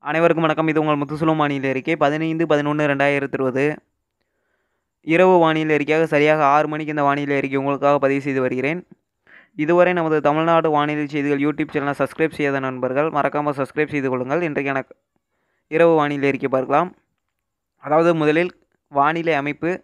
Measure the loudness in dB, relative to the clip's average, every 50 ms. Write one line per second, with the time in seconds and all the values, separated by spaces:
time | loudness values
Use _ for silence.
0 | -6 -4 -2 2 2 2 2 2 0 0 0 0 -2 0 0 0 0 0 0 -2
1 | -2 -6 -6 -2 0 0 0 2 0 -2 -2 -4 -4 -4 -4 -4 -4 -4 -2 0
2 | 0 0 0 -2 -4 -4 -2 -4 0 0 0 0 0 -2 -2 0 0 0 0 0
3 | 0 0 0 -2 -4 -4 -4 -4 -4 -2 -2 0 -2 -2 -4 -6 _ _ _ _
4 | _ _ _ _ _ _ _ _ _ _ _ _ _ _ _ _ _ _ _ _
5 | _ -2 2 4 6 6 6 6 6 4 2 0 0 0 0 0 0 0 0 0
6 | 0 2 2 2 4 4 4 4 4 4 4 4 2 0 -4 -8 -6 -6 -4 0
7 | 0 0 0 0 -2 -2 -2 -2 -2 -2 -4 -2 -2 -2 -4 0 2 2 2 2
8 | 2 0 0 0 -2 -4 -2 -2 -2 -2 -2 -2 -4 -4 -4 -6 -10 _ -20 _
9 | _ _ _ _ _ _ -20 -20 -20 _ _ -6 -2 0 4 4 4 4 2 0
10 | 0 0 0 2 2 2 0 2 2 2 2 2 2 2 0 0 0 0 -2 -4
11 | -6 -6 -4 -4 -2 0 0 0 0 -2 -2 -2 -6 -4 -4 -4 -4 -4 -2 -2
12 | -4 -4 -2 -2 -4 -4 -2 -2 -2 -2 -2 -2 -4 -6 -6 -4 -4 -2 -2 0
13 | -2 0 0 0 -2 0 -2 -2 -4 -4 -2 -4 -6 -6 -2 -4 -4 -2 -2 -4
14 | -2 -2 -2 -2 -2 -2 -2 -2 -2 -2 -4 -4 -4 -4 -4 -6 -6 _ -18 _
15 | _ _ _ _ _ _ _ _ _ _ _ _ _ _ 2 4 4 6 6 4
16 | 2 0 -2 0 0 0 0 0 -2 -2 0 -2 0 2 2 0 0 0 -6 _
17 | _ _ _ _ _ _ _ _ _ _ _ _ _ _ _ _ -6 0 2 4
18 | 4 4 2 2 2 2 2 2 0 -2 -6 _ _ _ _ _ _ _ -2 0
19 | 2 2 0 0 -2 0 -2 0 -2 -4 -6 -4 -4 -4 -4 -6